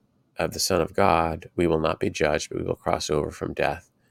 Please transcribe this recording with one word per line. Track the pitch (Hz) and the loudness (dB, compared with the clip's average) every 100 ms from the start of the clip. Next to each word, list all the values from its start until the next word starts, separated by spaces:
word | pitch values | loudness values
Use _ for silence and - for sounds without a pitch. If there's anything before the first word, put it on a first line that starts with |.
| _ _ _ - | _ _ _ -6
of | 82 | -4
the | 85 | -2
Son | - 92 | 0 0
of | 82 | 0
God, | - 98 85 82 82 - - | 2 4 4 2 -2 -6 0
we | 87 | 2
will | 80 | 2
not | 78 - | 2 0
be | - | -2
judged, | 87 78 78 - | 0 0 0 -2
but | 85 | -6
we | |
will | 87 85 | -4 -4
cross | - 80 - | -2 -2 0
over | 78 76 | -2 -2
from | - - | -6 -6
death, | 73 69 71 - _ _ | -2 -2 -2 -10 _ _